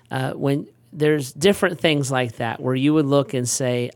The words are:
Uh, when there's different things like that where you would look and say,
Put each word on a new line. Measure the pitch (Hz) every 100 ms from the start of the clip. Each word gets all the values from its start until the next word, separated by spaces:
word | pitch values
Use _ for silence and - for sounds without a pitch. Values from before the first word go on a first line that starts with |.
| -
Uh, | 131 135
when | - 139 143 - _ _
there's | 151 151 151 127
different | 147 185 202 185 160
things | 165 147 131
like | 131 120 -
that | 117 -
where | 127 131
you | 143
would | 156 139
look | 143 135
and | 127 123
say, | - 127 123 120